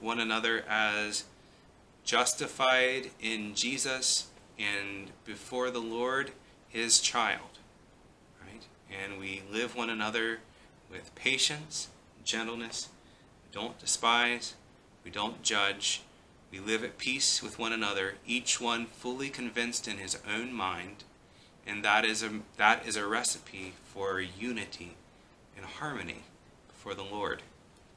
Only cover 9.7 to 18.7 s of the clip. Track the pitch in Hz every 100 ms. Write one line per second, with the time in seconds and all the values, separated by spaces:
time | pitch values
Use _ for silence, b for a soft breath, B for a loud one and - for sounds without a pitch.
9.7 | 120 117 110 107 113 113 113 B B B
10.7 | - - 92 - - 127 135 - 151 156
11.7 | - - - - - - 110 113 117 117
12.7 | - - B B B B - - 101 120
13.7 | - - - 117 120 120 120 - - -
14.7 | - - - 90 101 104 123 113 107 101
15.7 | 101 - - - - - - - 95 101
16.7 | 110 120 - 127 135 - - 107 - 110
17.7 | 113 104 98 95 98 - 120 120 - 120